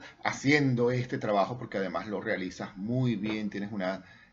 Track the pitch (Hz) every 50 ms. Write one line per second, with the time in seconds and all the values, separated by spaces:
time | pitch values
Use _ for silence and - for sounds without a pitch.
0 | - - - - - 107 - - - 135 147 147 139 135 127 117 120 120 127 123
1 | 123 - 139 113 - 107 104 101 95 - 123 127 - - - 101 98 90 85 82
2 | 92 107 101 90 101 110 98 92 92 90 - - 104 - - 95 98 110 123 131
3 | 131 123 113 98 104 107 107 107 107 101 101 101 101 101 113 101 92 92 95 90
4 | - - - - - -